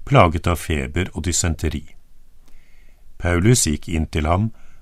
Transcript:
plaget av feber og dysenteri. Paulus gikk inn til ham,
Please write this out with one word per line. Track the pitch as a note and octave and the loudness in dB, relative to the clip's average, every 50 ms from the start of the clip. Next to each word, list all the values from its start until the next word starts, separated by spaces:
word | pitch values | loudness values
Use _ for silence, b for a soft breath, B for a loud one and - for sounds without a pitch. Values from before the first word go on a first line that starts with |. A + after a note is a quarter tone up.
| B - | B 4
plaget | C#3 C3+ F#2+ E2+ D2+ F2 - F2 | 6 8 8 8 6 2 0 0
av | F2 - | 0 0
feber | - - E2 C#2+ C2 C2 - F2+ F2 - - | 0 -2 -2 -2 -2 -2 -2 -2 -4 -4 -4
og | - D2+ F2+ | -6 -4 -2
dysenteri. | E2 - - F2 D#2 - - D#2+ - D2 - - - - - - - - - - - - - - - - - - - - - - - - - - - - | 0 0 0 0 0 0 -2 -4 -4 -4 -8 -10 -16 -18 -20 -20 -20 -20 -20 -20 -20 -20 -18 -16 -16 -16 -16 -16 -20 -20 -20 -20 -20 -20 -18 -16 -10 -6
Paulus | - F2 F2 E2+ F2 - - - - E2 | -2 0 2 4 6 6 6 4 4 0
gikk | D2 - - - | 0 -2 -4 -2
inn | E2+ D#2+ D#2 - | -2 -2 -2 -2
til | - D#2+ D2+ | -2 -2 0
ham, | D#2 E2+ F#2 G#2+ A2+ b b b b b b | 2 2 2 2 0 b b b b b b